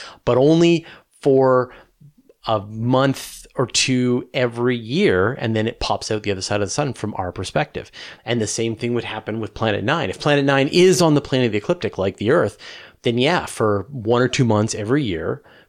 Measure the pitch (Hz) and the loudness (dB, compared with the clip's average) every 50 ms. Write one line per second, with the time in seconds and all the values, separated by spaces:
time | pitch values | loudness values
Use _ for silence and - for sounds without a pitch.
0 | - - - - - 123 120 123 135 147 165 165 170 170 170 160 160 - - - | -16 -18 -16 -8 -2 2 2 4 4 4 6 6 6 4 4 2 0 -8 -20 -20
1 | _ _ _ _ - 143 135 131 131 131 127 127 123 123 - - - _ _ _ | _ _ _ _ 0 2 4 4 6 4 4 2 2 -2 -6 -20 -20 _ _ _
2 | - - _ _ _ _ - _ - - 113 107 98 104 110 113 113 120 127 127 | -20 -20 _ _ _ _ -20 _ -4 -2 -2 -2 -2 -6 -8 -4 0 2 2 4
3 | 139 135 131 - - - - - - - - - 131 117 - - - - 131 127 | 4 2 0 -2 -6 -16 -16 -18 -20 -14 -4 -4 -4 -2 0 -2 0 0 2 2
4 | 123 123 123 123 - - - 143 127 120 117 120 120 127 127 120 110 110 127 175 | 2 2 2 0 -2 -4 -4 -2 -2 -2 -2 0 0 0 0 -2 -4 -4 -2 2
5 | 208 165 95 90 95 110 120 - - 113 110 107 110 113 - - - - 107 - | 2 4 4 4 2 2 0 -2 -2 -2 0 0 0 -2 -4 -6 -4 -4 -4 -4
6 | - - 110 107 104 101 101 95 92 - 104 104 104 92 - - 147 139 117 - | -4 -4 -4 -4 -2 -4 -4 -4 -4 -4 -2 -2 -2 -2 -2 -4 -4 -4 -4 -6
7 | - 104 - - 92 90 - - 92 - - 156 147 - - - - - - - | -8 -8 -6 -6 -6 -8 -6 -8 -8 -4 -2 -4 -4 -4 -6 -14 -14 -14 -18 -20
8 | - - - - - 113 120 120 107 101 - - 113 113 110 - - 120 120 117 | -20 -20 -20 -14 -6 -4 -2 -2 -2 -4 -4 -4 -4 -4 -4 -4 -4 -4 -2 -4
9 | 110 - 107 107 - - 107 113 107 98 - - 113 113 101 101 98 113 151 170 | -4 -6 -10 -10 -8 -8 -6 -6 -6 -8 -6 -4 -2 -2 0 0 0 -2 -2 -2
10 | 135 95 87 - - 156 147 143 139 139 139 139 135 147 - 175 180 190 175 - | -2 -4 -6 -4 0 2 2 2 2 2 2 2 2 2 4 4 6 6 6 4
11 | 175 160 151 143 - - - 127 127 117 104 104 - - 175 175 - 101 - - | 4 4 4 2 0 0 0 0 0 2 0 -2 -2 -2 -4 -2 -4 -6 -4 -2
12 | 95 98 95 - 98 110 143 - 117 101 - - - - - - - - _ _ | -4 -4 -2 -2 0 2 2 2 2 0 -4 -8 -20 -20 -20 -20 -20 -20 _ _
13 | - 127 117 120 127 151 180 135 - - - - 117 107 104 101 92 - 143 131 | -4 -2 0 2 2 2 0 -2 -4 -6 -4 -2 0 0 0 -2 -4 -6 -10 -8
14 | 101 110 120 120 127 127 - - 131 113 107 104 107 107 - 90 104 104 131 156 | -2 0 2 2 2 2 2 2 2 2 4 2 2 0 -2 -6 -2 -2 0 0
15 | 147 107 87 80 82 95 127 135 _ - - - _ | 0 -2 -4 -4 -4 -6 -6 -6 _ -20 -20 -20 _